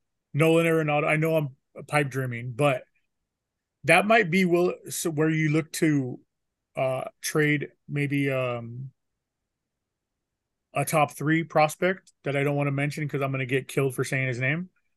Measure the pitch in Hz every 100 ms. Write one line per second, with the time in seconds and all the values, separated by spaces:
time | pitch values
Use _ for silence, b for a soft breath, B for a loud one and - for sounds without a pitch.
0 | _ _ _ 143 160 165 165 160 151 147
1 | 156 156 160 160 147 131 _ - 143 151
2 | 143 131 131 117 123 113 143 127 - _
3 | _ _ _ _ _ _ _ _ 139 170
4 | 202 226 180 185 185 175 180 - - -
5 | 175 151 156 156 156 156 156 - 160 143
6 | 127 - _ _ _ _ _ - 131 131
7 | - - - 156 151 147 143 _ - 147
8 | 143 143 139 131 127 120 117 120 131 -
9 | _ _ _ _ _ _ _ _ _ _
10 | _ _ _ _ _ _ _ 135 143 160
11 | 143 - 147 160 156 160 151 - 180 190
12 | _ _ 143 139 143 143 143 139 147 151
13 | 147 139 135 135 127 135 127 - 139 127
14 | 131 135 131 120 131 160 185 _ _